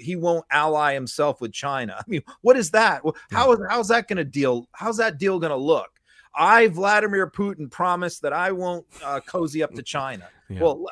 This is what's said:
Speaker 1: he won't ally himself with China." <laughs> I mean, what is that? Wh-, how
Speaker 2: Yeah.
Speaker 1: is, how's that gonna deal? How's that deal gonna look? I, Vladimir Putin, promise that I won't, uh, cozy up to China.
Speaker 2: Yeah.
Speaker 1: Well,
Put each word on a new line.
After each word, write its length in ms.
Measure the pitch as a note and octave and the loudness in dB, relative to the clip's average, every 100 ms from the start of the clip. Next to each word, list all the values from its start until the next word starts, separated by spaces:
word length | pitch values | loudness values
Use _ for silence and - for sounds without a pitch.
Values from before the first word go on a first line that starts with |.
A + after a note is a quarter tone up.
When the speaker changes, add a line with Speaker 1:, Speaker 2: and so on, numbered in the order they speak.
Speaker 1:
he 140 | A#2+ | -6
won't 320 | F3+ E3+ E3+ - | -4 0 -2 0
ally 420 | D3 D#3 D3+ D3 | 2 2 2 0
himself 460 | C#3 B2+ - D3 B2+ | -2 -6 -2 -2 -2
with 120 | A#2 | -8
China." 440 | - C#3+ C3+ A2+ G2+ | -8 -6 -6 -6 -10
<laughs> 20 | |
I 60 | G#2 | -8
mean, 160 | E3+ - - | -8 -8 -2
what 140 | A#3 B3+ | 4 4
is 140 | E3+ | 4
that? 320 | G#3+ A3 C#3+ | 2 2 2
Wh-, 300 | D#3 - - | -4 -6 -4
how 140 | A3 C4 | 2 4
Speaker 2:
Yeah. 60 | |
Speaker 1:
is, 60 | A#3 F#3+ | 4 2
how's 200 | A#3 G#3 | -2 0
that 180 | A#3 - | 0 0
gonna 160 | F#3+ | -4
deal? 460 | C#3+ C#3+ C3+ A#2+ B2 | -4 0 0 0 -4
How's 260 | - G#3 A3 | -8 -6 -2
that 200 | A3 D3 | -2 0
deal 220 | F#3+ F#3 | -2 0
gonna 160 | D#3+ C3+ | -2 -2
look? 340 | C#3+ D3 F#2+ _ _ _ _ | 2 2 0 _ _ _ _
I, 360 | C#3+ F3 A3+ A3 | 2 6 8 6
Vladimir 600 | E3+ G3 G#3 G#3 G3 F3+ | 2 2 2 2 -2 -2
Putin, 400 | - G3+ E3+ C#3+ | -4 -6 -6 -12
promise 520 | - F3+ F3 F3 - | -4 -2 -2 -4 -6
that 120 | D3 | -4
I 200 | D3+ F#3 | -2 -2
won't, 340 | F#3 F3+ F3 - - | -2 -4 -6 -10 -12
uh, 140 | C#3+ C#3 | -8 -8
cozy 460 | - F#3 D#3+ D#3 | -6 -4 -4 -4
up 100 | D3+ | -6
to 80 | - | -6
China. 460 | B2 D3 C3+ A2 F2 _ - | -8 -8 -8 -10 -16 _ -12
Speaker 2:
Yeah. 120 | F#2+ | 0
Speaker 1:
Well, 240 | D#3+ D3 F3+ | 0 0 -8